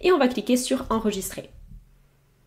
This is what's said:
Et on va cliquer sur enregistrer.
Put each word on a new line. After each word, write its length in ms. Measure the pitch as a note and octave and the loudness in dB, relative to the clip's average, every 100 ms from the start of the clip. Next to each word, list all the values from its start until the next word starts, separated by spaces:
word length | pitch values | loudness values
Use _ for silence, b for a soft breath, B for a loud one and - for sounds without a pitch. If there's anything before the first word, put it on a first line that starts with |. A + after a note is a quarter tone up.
Et 100 | F4+ | 2
on 80 | F4 | 4
va 80 | B3 | 2
cliquer 300 | - - B3 | 0 0 0
sur 300 | - B3+ - | 2 -4 -2
enregistrer. 600 | A3+ G#3+ F#3+ - - - - - - - _ _ _ _ _ | -2 -2 -4 -6 -12 -14 -18 -20 -20 -20 _ _ _ _ _